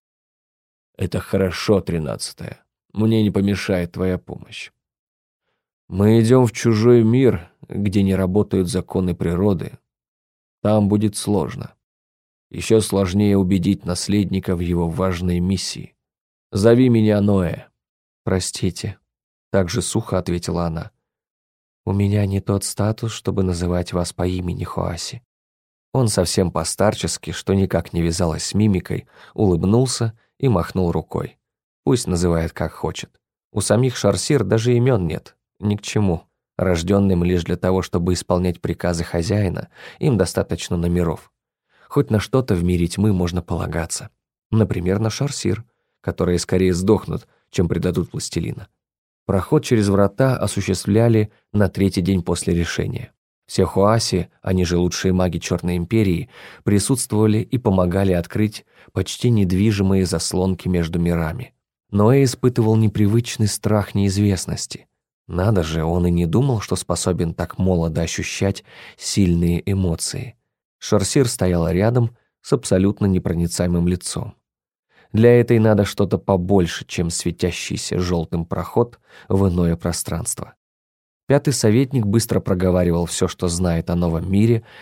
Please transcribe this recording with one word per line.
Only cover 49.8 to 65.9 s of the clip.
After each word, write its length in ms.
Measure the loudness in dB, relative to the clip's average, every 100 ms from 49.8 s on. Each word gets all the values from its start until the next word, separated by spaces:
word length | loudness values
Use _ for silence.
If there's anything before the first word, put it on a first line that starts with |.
| 4
врата 480 | 4 2 2 0 0
осуществляли 920 | -2 -4 -2 -2 2 2 4 2 0 _ _
на 160 | 0 0
третий 320 | 2 0 2
день 220 | 0 0
после 320 | 0 -2 0
решения. 580 | -2 -2 -4 -4 -6 -10 _ _ _ -8
Все 180 | -2
хуаси, 640 | 0 2 4 2 0 -2 -4 _
они 220 | -2 0
же 140 | 2 2
лучшие 340 | 0 0 0
маги 260 | 0 0 -2
Чёрной 380 | -4 -4 -2 -4
Империи, 540 | 0 0 2 0 -4 -14 -20 -8
присутствовали 760 | 0 0 2 -2 -2 2 2 2
и 200 | 0 -2
помогали 540 | 0 2 2 2 2
открыть 520 | 0 -2 -2 -2 -4 -20 _ -10
почти 380 | -6 -4 -2 0
недвижимые 760 | 2 2 2 2 2 2 2
заслонки 640 | 2 -2 -2 -2 -2 -2 -2
между 300 | -2 -2 -2
мирами. 560 | 0 0 -2 -6 -12 _ _ _ -4
Ноэ 340 | 2 4 6
испытывал 520 | 4 2 0 2 2 4
непривычный 680 | 2 2 2 2 -2 -2 -2
страх 480 | -2 0 0 0
неизвестности. 920 | 0 0 2 2 0 -2 -8 -8 -14 _ _ _ _ -8
Надо 340 | -2 2 2
же, 220 | 0 0
он 220 | 0